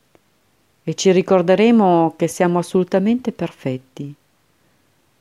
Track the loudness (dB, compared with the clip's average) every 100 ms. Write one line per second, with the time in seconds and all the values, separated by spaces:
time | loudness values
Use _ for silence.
0 | _ _ _ _ _ _ _ _ -10 -2
1 | 0 2 2 2 2 2 4 4 4 2
2 | 0 -2 -4 -2 -2 -2 -2 -2 -2 -2
3 | 0 -2 -4 -8 -8 -8 -8 -8 _ -16
4 | -16 -16 _ _ _ _ _ _ _ _
5 | _ _